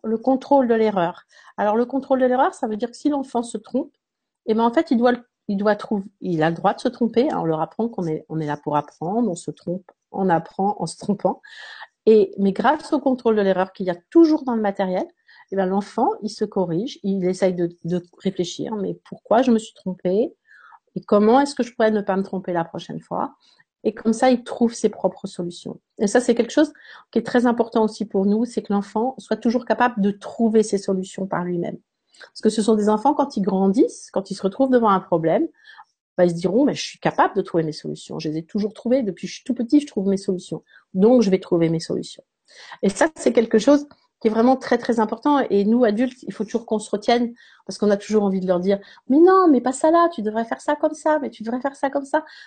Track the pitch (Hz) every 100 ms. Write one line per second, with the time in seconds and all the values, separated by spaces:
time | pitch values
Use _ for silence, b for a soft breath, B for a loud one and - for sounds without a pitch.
0 | 220 220 226 262 - 277 247 226 220 202
1 | 170 180 _ b b - 202 214 240 269
2 | 262 262 254 254 311 370 240 214 233 -
3 | 294 285 269 233 240 214 - 247 330 _
4 | _ _ _ _ - 220 233 233 330 233
5 | 247 247 - _ - 196 208 208 - 208
6 | 196 _ 185 165 156 170 190 - 262 254
7 | 226 233 285 165 165 156 156 - 226 226
8 | 170 156 - 160 151 147 - 147 147 _
9 | 160 214 233 170 - 156 - 180 - _
10 | _ - 190 165 165 - 196 - 165 -
11 | - 202 - 247 B B B B B _
12 | - 220 196 - 196 196 233 302 - 302
13 | 269 254 233 220 196 185 185 - 180 175
14 | _ 339 330 302 254 233 208 202 190 185
15 | 330 _ b b b 190 185 196 202 -
16 | 247 440 208 - 208 208 175 165 247 -
17 | 196 196 180 185 190 175 170 170 170 175
18 | 175 _ 190 190 170 - - 220 185 170
19 | - - - 214 254 226 220 - - 185
20 | 185 190 285 - b b b b _ -
21 | - 208 214 247 285 - 233 _ 220 214
22 | 202 190 190 190 185 175 170 170 170 160
23 | - 180 - _ b b b _ 214 214
24 | 226 226 262 247 - - 233 233 214 -
25 | 190 - 202 - 175 175 - - _ _
26 | 208 247 254 233 233 - 311 - B B
27 | B 233 233 247 247 240 233 233 220 220
28 | 208 202 196 208 240 - 208 202 202 220
29 | 240 262 - 220 233 233 240 220 240 240
30 | 196 202 - - 233 220 214 202 202 190
31 | 190 - 190 165 175 175 170 - _ _
32 | _ B B - 214 214 214 220 208 214
33 | - - 233 233 190 190 196 196 453 -
34 | - - 190 190 190 - 269 254 226 190
35 | 180 165 160 185 320 B B B B _
36 | _ - 180 170 185 202 285 156 - -
37 | 165 - - 202 190 165 160 147 156 151
38 | - 147 160 156 165 208 208 - 233 254
39 | 220 175 185 - - 233 233 294 285 -
40 | 196 190 - 180 - 160 b b b 190
41 | 208 254 196 185 - 175 165 165 - -
42 | 170 - _ _ _ B B B 196 -
43 | 320 - - 240 226 220 208 285 294 _
44 | _ _ 226 226 233 262 - 240 - 233
45 | 233 220 294 285 247 202 202 233 247 208
46 | 262 - - - 208 226 233 214 214 208
47 | - 240 240 240 B B - 196 208 202
48 | - 214 202 190 185 180 180 196 B B
49 | _ 277 349 381 359 262 240 262 320 339
50 | 339 339 208 214 226 254 - 294 311 311
51 | 320 302 254 - 220 247 277 269 277 277
52 | 277 311 311 B